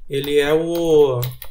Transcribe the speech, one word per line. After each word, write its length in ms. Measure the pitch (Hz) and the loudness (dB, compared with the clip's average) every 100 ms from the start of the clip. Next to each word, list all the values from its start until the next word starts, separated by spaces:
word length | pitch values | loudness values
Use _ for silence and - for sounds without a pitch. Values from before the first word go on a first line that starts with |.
| - | -8
ele 280 | 143 147 147 | -8 -2 0
é 140 | 143 | 2
o 680 | 160 165 170 165 151 143 123 123 - - | 0 0 -2 2 4 4 2 -6 -10 -14